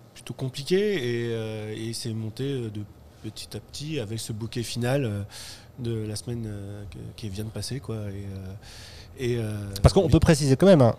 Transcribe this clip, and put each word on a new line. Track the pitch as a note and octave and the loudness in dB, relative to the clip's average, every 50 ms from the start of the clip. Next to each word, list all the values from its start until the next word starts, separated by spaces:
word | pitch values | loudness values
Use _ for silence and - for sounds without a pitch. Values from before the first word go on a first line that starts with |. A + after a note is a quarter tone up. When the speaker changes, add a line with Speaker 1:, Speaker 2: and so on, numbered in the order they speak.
| - - _ | -20 -20 _
Speaker 1:
plutôt | - - - A#2+ | -18 -14 -14 -8
compliqués | - C3+ B2+ - - C#3 - F3+ F#3+ G#3 G#3+ G3+ | -6 -6 -6 -6 -8 -2 0 2 2 2 0 0
et, | D#3+ A#2+ A#2+ A#2+ A#2 A#2+ A#2 A2+ | 0 -2 -2 -2 -2 -2 -2 -4
euh, | A2+ A2 A2 A2 G#2+ G#2+ G#2+ G#2+ | -4 -4 -6 -6 -8 -8 -8 -8
et | A2 A2+ A#2 | -8 -8 -8
c'est | A2+ - - A#2 A2 | -8 -6 -6 -6 -4
monté, | A2+ A2 G#2+ G#2+ - C3 | -4 -6 -6 -6 -6 -4
euh, | C#3 C#3 B2+ A#2 G#2+ | -4 -4 -4 -6 -6
de | G#2 G#2+ G#2+ - - - - - - - - | -8 -8 -10 -12 -16 -20 -20 -20 -20 -14 -14
petit | A2 - - - - - | -12 -12 -12 -14 -12 -12
à | G#2+ | -14
petit | - - - - C#3+ D#3 D#3 C#3 | -14 -12 -14 -12 -8 -6 -4 -4
avec | G#2+ G2+ A2+ A2 | -4 -4 -6 -8
ce | - - | -6 -8
bouquet | A2+ G#2+ A#2 A2+ - B2+ | -8 -8 -8 -6 -6 -6
final, | A2+ - - A#2 A#2+ B2 C3+ D3 C#3 | -6 -4 -4 -2 0 0 2 0 0
euh, | A2 G2+ G2+ G2 - - - - - - - - - - - | -2 -4 -4 -6 -8 -12 -14 -16 -16 -16 -18 -20 -20 -14 -8
de | B2 A#2 A#2 A2 A2 | -6 -6 -4 -4 -4
la | G#2+ G#2+ | -6 -8
semaine, | - - B2 A#2+ A#2 A2+ | -8 -8 -8 -8 -6 -6
euh, | G#2+ G#2 G2+ G2 G2 G2+ G#2 G2+ G2+ | -8 -8 -10 -10 -12 -12 -12 -14 -14
que, | - - A2 A2+ A2 | -14 -14 -14 -14 -12
qui | - - G#2+ | -10 -10 -8
vient | F#2+ G#2 | -6 -6
de | G#2+ A2 | -8 -8
passer, | - G#2 G2+ - B2 B2+ | -8 -8 -8 -6 -8 -8
quoi. | - - A2+ | -6 -8 -8
Et, | G#2+ | -6
euh, | G#2 G2+ G2 G2 G2 G2 F#2+ F#2+ F#2+ F#2+ F#2+ G#2+ - - - - - - - - - - - - | -6 -8 -8 -8 -10 -10 -10 -10 -12 -12 -14 -14 -16 -18 -18 -18 -18 -18 -18 -18 -18 -18 -10 -4
et, | C3 A#2+ B2 A#2+ | -2 -2 0 0
euh, | A2 G#2+ G#2+ G#2 G#2 G2+ G2 - | -2 -4 -4 -6 -6 -8 0 6
Speaker 2:
Parce | - - | 6 6
qu'on | - G3 F#3 | 8 8 6
Speaker 1:
oui. | C#3+ | 6
Speaker 2:
peut | B2 D#3+ | 6 6
préciser | - - E3 C3 D3+ C3+ C3 | 8 6 6 6 6 4 6
quand | - F3+ | 8 10
même, | G3 F#3+ C#3+ | 10 10 10
hein, | B2+ A2+ - | 10 8 6